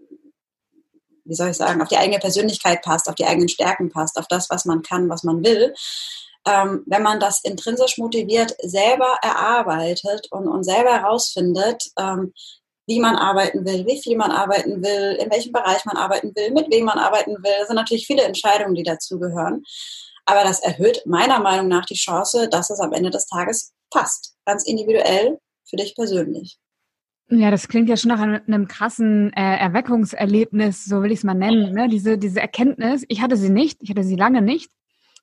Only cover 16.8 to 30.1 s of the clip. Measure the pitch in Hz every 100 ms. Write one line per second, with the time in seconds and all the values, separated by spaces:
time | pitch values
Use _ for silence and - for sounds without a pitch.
16.8 | 226 208 196 214 - 208 196 202 208 226
17.8 | 226 226 - 269 196 190 214 208 202 175
18.8 | 170 165 - 180 180 170 170 - - -
19.8 | - - - _ - 202 190 185 190 143
20.8 | 208 233 - 185 254 240 202 190 185 180
21.8 | 185 190 - 170 208 240 220 175 175 202
22.8 | 160 160 180 196 - 175 190 226 - _
23.8 | - - - - - _ - 202 - 220
24.8 | 214 220 - 185 233 311 _ _ - 185
25.8 | 202 - 214 185 160 - 185 - _ _
26.8 | _ _ _ _ - 233 208 202 - 233
27.8 | 233 220 233 226 214 214 220 214 196 -
28.8 | 214 - 220 208 202 202 190 185 185 202
29.8 | 247 240 202